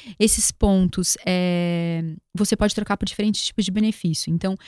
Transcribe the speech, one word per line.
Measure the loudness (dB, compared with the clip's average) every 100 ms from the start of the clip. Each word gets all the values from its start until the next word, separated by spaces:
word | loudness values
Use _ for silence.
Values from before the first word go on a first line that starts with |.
| -14 0
Esses | 2 2 -2
pontos, | 2 4 4 2 0 -2 -2 0
é, | 0 2 0 0 0 -2 -2 -4 -8 -8
você | -4 0 2
pode | 0
trocar | 0 -4 -2
por | -4
diferentes | -2 0 0 -2
tipos | -2 -2
de |
benefício. | 0 0 0 -2 -2 -2
Então, | -2 -2 -6